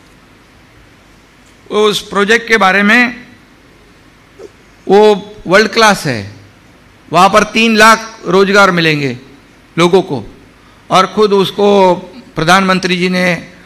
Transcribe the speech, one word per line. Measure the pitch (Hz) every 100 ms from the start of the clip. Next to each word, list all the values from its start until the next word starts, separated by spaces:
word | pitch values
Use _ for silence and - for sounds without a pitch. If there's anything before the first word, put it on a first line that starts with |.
| _ _ _ _ _ _ _ _ _ _ _ _ _ _ _ _ -
उस | 208 214 196
प्रोजेक्ट | - 185 202 226 226
के | 226
बारे | 190 190
में, | 202 233 240 - - - _ _ _ _ _ _ _ _ _ - - _ _ _ -
वो | 196 214 202 - - -
world | 190 214
class | - 220 196 156
है, | 117 101 - - _ _ _ _ _ -
वहाँ | 160 190
पर | 208
तीन | 208 226 226 220
लाख | 220 220 - - 170
रोजगार | 185 196 202 196
मिलेंगे | 175 160 147 139 120 - - _ _ _ -
लोगों | 175 185
को, | - 135 101 - - _ _ _ -
और | 180 190
खुद | 202 214
उसको | 202 185 - 202 202 185 175 - - - -
प्रधानमंत्री | 160 185 190 185 185 180
जी | 180
ने | 180 180 165 - -